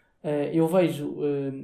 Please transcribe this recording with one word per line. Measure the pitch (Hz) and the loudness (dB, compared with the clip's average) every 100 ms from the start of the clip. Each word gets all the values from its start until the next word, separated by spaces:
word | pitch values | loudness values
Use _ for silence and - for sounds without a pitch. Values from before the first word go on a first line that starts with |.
| _ _ | _ _
Eh, | 156 147 143 | -4 -2 0
eu | 165 160 | 2 4
vejo, | 185 165 139 143 - 147 143 139 135 | 4 2 0 -6 -4 -2 -2 -4 -6